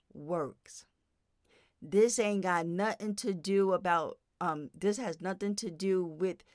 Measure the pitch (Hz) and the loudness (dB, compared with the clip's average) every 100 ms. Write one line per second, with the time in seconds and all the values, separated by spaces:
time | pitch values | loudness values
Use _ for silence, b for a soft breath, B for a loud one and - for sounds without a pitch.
0 | _ - 147 175 131 - - - - _ | _ -14 -4 -4 -4 -8 -20 -20 -20 _
1 | _ _ _ _ b b b b 156 196 | _ _ _ _ b b b b 0 4
2 | 233 240 208 202 180 175 170 180 214 - | 6 4 2 2 2 2 0 0 0 -2
3 | 214 208 247 180 185 196 190 180 185 170 | -4 -4 -4 -4 2 2 4 2 2 0
4 | 147 - _ - 175 151 143 160 196 208 | 0 -8 _ -4 -4 -4 -8 -2 -2 0
5 | 220 160 180 190 202 202 226 160 190 185 | -4 -4 -6 -2 -2 -2 -4 -4 0 2
6 | 170 156 185 170 b | 0 -2 -2 -2 b